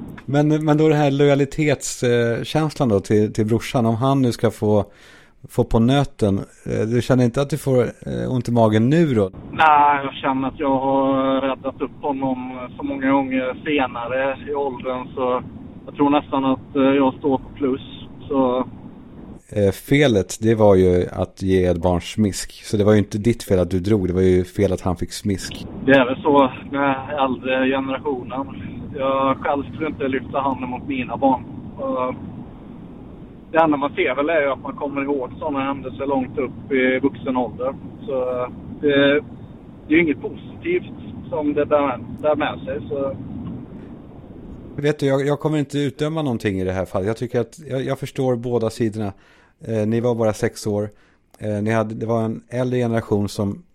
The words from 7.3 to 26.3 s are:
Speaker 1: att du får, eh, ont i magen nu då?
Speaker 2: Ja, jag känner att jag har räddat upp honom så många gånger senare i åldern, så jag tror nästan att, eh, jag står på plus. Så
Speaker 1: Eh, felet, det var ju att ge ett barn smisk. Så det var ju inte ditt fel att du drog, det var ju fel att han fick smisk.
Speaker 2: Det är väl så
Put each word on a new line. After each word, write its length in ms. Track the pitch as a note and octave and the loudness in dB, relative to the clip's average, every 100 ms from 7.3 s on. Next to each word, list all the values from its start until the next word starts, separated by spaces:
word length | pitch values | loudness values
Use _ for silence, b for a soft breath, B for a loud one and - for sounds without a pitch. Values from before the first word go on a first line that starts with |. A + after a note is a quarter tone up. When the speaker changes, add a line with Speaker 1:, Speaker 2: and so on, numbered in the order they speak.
| A#2+ | 2
Speaker 1:
att 80 | C#3 | -2
du 80 | D3+ | -2
får, 240 | C#3 B2+ | 0 2
eh, 520 | A#2 - - B2 A#2+ | 2 -4 -8 -6 -2
ont 160 | B2+ A#2+ | -2 2
i 20 | |
magen 380 | A#2+ A2 A2 A#2+ | 4 6 6 6
nu 240 | D#3+ E3 | 6 4
då? 180 | A2+ F#2+ - - - | 4 2 -2 -8 4
Speaker 2:
Ja, 380 | D#3+ D3 C#3+ C#3+ | 6 8 6 4
jag 100 | C#3 | -2
känner 340 | C3 C#3+ C3+ C3 | -4 -2 0 -2
att 120 | - | -2
jag 200 | C#3 C3+ | 0 2
har 600 | C3+ C3+ C3+ C3+ C3+ C3 | 2 2 2 2 2 0
räddat 400 | C3+ B2+ C3+ B2 | 0 -4 -6 -6
upp 200 | C3 - | -8 -6
honom 580 | D3+ C3+ C3+ B2+ B2+ B2+ B2 - | -4 -2 -2 -4 -6 -10 -12 -10
så 60 | |
många 280 | C#3+ C#3 C3+ | -8 -4 0
gånger 460 | C#3 C3+ C3 B2+ A#2+ D#3 | 2 0 -2 -4 -6 -2
senare 720 | D3 B2+ B2 A#2 C3 C3+ C3 C#3+ | -2 -2 -4 -4 -2 -2 -4 -6
i 40 | |
åldern, 540 | C#3+ C#3 B2 B2+ B2+ B2 C3+ | -4 -4 -4 -6 -6 -6 -4
så 280 | B2+ B2 - - - - - | -2 -2 -4 -14 -16 -18 -10
jag 100 | - | 0
tror 140 | C#3+ | 2
nästan 360 | D3 - C#3 C3+ | 2 2 -2 0
att, 300 | C3 - C#3+ | -2 -2 2
eh, 60 | |
jag 320 | C3+ C#3 C3 | 4 4 2
står 240 | B2+ D3+ C3 | 0 -2 -2
på 120 | - - | -4 -4
plus. 260 | C#3 C3+ - - - - - | -2 -2 -6 -16 -18 -16 -4
Så 380 | C#3 B2+ B2 B2 - - - - - - - - G#2 | 0 2 0 -4 -10 -18 -18 -20 -20 -18 -18 -6 2
Speaker 1:
Eh, 160 | G2 | 2
felet, 680 | - - C#3 C#3+ G#2 F2+ - | 2 2 4 6 4 0 0
det 140 | A2 A2+ | 2 6
var 200 | G#2 F#2+ | 8 8
ju 300 | F#2 F2+ F2+ | 6 4 2
att 300 | - F#2 - | -2 -6 -4
ge 240 | F#2+ F#2+ F2+ | 2 4 4
ett 160 | E2+ | 2
barn 200 | F2+ F2 | 2 0
smisk. 500 | - - G#2 F2 - | -2 0 0 0 -10
Så 260 | - - G#2 | -12 -4 2
det 60 | |
var 100 | G2+ | 6
ju 60 | G#2+ | 6
inte 180 | G2 A2 | 4 0
ditt 260 | G#2+ A#2 | 0 0
fel 160 | - F#2 | 2 2
att 120 | E2+ | 2
du 80 | F#2+ | 0
drog, 280 | F2+ A2 F2+ | 2 2 2
det 60 | |
var 80 | F2+ | 4
ju 220 | F#2 F#2 | 6 4
fel 300 | F2+ - F#2+ | 2 0 0
att 80 | F#2 | 2
han 140 | F#2+ F2 | -2 -4
fick 160 | F2 | -6
smisk. 560 | - G#2 F#2+ - - - - - | -6 -4 -4 -4 -12 -14 -4 4
Speaker 2:
Det 60 | |
är 140 | C3+ B2 | 6 6
väl 160 | C3 | 0
så 300 | D#3+ | 4